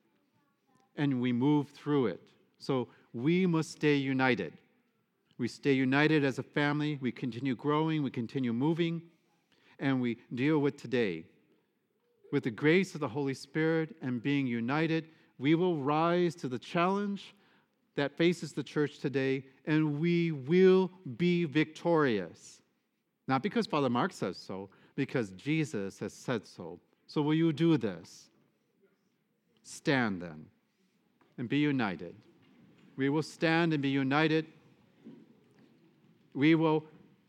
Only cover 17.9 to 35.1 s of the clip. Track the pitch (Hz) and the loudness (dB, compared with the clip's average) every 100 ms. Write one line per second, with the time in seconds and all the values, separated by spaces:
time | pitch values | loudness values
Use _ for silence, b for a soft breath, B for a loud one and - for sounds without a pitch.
17.9 | - 139 - 170 170 156 - 135 156 143 | -4 -4 2 0 0 -6 -8 -4 -2 -2
18.9 | - 147 135 135 135 - B - 156 156 | -2 -4 -2 0 -2 -6 B 0 2 2
19.9 | 143 170 170 170 143 127 180 185 185 180 | 0 2 2 0 -2 2 6 8 6 2
20.9 | - 139 113 175 175 165 151 156 - 175 | -6 -12 0 2 2 2 0 0 -2 0
21.9 | 165 139 104 85 - - - _ _ _ | 2 2 0 -4 -12 -20 -20 _ _ _
22.9 | _ _ _ - 131 202 233 202 151 131 | _ _ _ -2 -2 0 -2 -2 0 0
23.9 | 120 180 - 117 107 - 95 101 b b | 0 -2 -4 -6 -6 -12 -12 -14 b b
24.9 | - 135 135 104 92 143 160 147 107 98 | -8 -4 -4 -6 -8 -4 -2 -2 -6 -8
25.9 | - 104 - - 117 - - 85 87 _ | -8 -12 -10 -6 -6 -6 -14 -14 -16 _
26.9 | _ - 156 147 160 165 147 165 151 110 | _ -8 -4 0 2 0 2 2 2 0
27.9 | 85 - - - _ _ _ _ _ _ | -6 -14 -20 -20 _ _ _ _ _ _
28.9 | _ _ _ _ _ _ _ - - 160 | _ _ _ _ _ _ _ -20 -6 0
29.9 | 135 113 90 87 78 - _ _ _ _ | 0 0 -4 -10 -14 -20 _ _ _ _
30.9 | _ _ _ _ - 117 139 147 135 107 | _ _ _ _ -12 -4 0 2 2 0
31.9 | 82 85 101 - _ _ _ - - - | -4 -10 -16 -20 _ _ _ -20 -20 -16
32.9 | - 135 156 147 - 165 165 170 156 139 | -4 0 0 -4 -2 2 2 2 0 0
33.9 | 139 135 143 160 156 156 - _ _ _ | 0 2 2 4 2 -2 -14 _ _ _
34.9 | _ - | _ -20